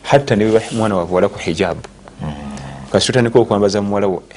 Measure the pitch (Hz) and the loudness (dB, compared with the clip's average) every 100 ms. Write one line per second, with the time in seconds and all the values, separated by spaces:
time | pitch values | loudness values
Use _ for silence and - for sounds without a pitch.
0 | - 143 139 107 110 110 110 113 110 95 | 2 0 2 2 4 2 0 -2 0 0
1 | 85 90 98 - - 82 92 82 - - | 0 2 0 -2 -6 -2 -2 -4 -12 -20
2 | - - 78 73 71 - 67 - - 98 | -20 -12 -10 -10 -12 -14 -14 -16 -2 0
3 | - 123 117 120 113 104 101 104 101 101 | 2 2 4 4 4 2 2 0 -2 0
4 | 101 87 - | 0 -2 -8